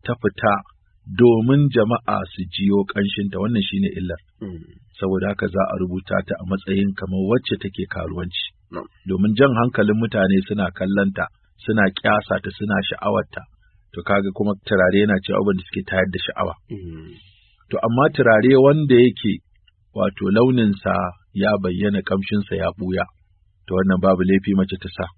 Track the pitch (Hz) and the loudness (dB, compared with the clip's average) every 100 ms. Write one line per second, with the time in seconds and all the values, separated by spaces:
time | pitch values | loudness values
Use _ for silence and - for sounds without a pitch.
0 | - 120 104 - 113 101 - _ _ _ | -6 -2 -2 0 0 0 -6 _ _ _
1 | - 95 120 117 117 139 147 120 107 117 | -12 4 6 6 4 4 4 2 2 0
2 | - 101 92 - 90 90 98 101 98 104 | -2 -4 -6 -10 -10 -2 0 0 0 -2
3 | 98 101 101 95 101 117 95 98 98 87 | -2 -2 -6 -4 -2 -2 -2 -2 -2 -2
4 | 90 85 _ _ 104 90 - - _ - | -8 -8 _ _ -14 -14 -18 -20 _ -6
5 | 95 95 98 101 95 95 95 95 92 92 | -2 -2 -2 -4 -4 -2 -2 -2 -4 -6
6 | - 98 95 - 87 95 - 98 101 95 | -4 -4 -4 -8 -6 -8 -2 -2 -2 -4
7 | 92 92 95 123 - 104 98 - - 92 | -6 -4 0 -2 -2 -8 -8 -10 -10 -8
8 | 82 82 87 - - _ _ 87 - _ | -8 -8 -8 -10 -12 _ _ -16 -16 _
9 | 190 190 104 107 139 117 120 117 104 107 | -6 0 0 4 4 4 0 2 2 2
10 | 113 110 95 95 95 104 92 - 95 98 | 0 0 2 2 0 -4 -4 -4 -2 0
11 | 98 98 90 _ _ _ - 110 95 95 | 0 -2 -8 _ _ _ -4 2 2 0
12 | - 104 - 98 107 101 104 98 98 - | 0 0 0 -6 -6 -8 -4 -2 -2 -6
13 | 101 104 98 - - _ _ _ _ - | -2 -2 -4 -12 -20 _ _ _ _ -14
14 | 87 101 98 95 104 98 - 101 92 98 | -2 0 0 -4 -4 -4 -2 2 4 4
15 | 104 95 98 98 98 95 90 - - 95 | 2 0 0 0 0 -2 -4 -10 -4 -2
16 | 92 90 - - 90 - _ 104 90 80 | -2 -2 -8 -6 -6 -8 _ -16 -14 -16
17 | 80 - - _ _ _ _ - 113 117 | -18 -20 -20 _ _ _ _ -4 -2 2
18 | 151 147 120 110 120 135 135 151 147 123 | 2 4 4 6 6 6 6 4 4 6
19 | 123 - 107 95 _ _ _ _ _ 107 | 6 4 -4 -4 _ _ _ _ _ -4
20 | 98 - 98 104 127 127 107 98 98 92 | -4 -2 0 4 4 4 2 0 -2 -2
21 | 90 92 _ 98 101 104 95 92 101 101 | -4 -8 _ -2 0 0 -2 -2 -2 -2
22 | - 98 98 104 98 90 85 87 92 92 | -2 -4 -2 -4 -4 -4 -4 -6 -6 -4
23 | 92 _ _ _ _ _ - 92 95 92 | -6 _ _ _ _ _ -6 -2 0 2
24 | 95 92 92 95 98 98 95 - 95 - | 2 2 2 2 2 0 0 -4 -12 -10
25 | 87 | -12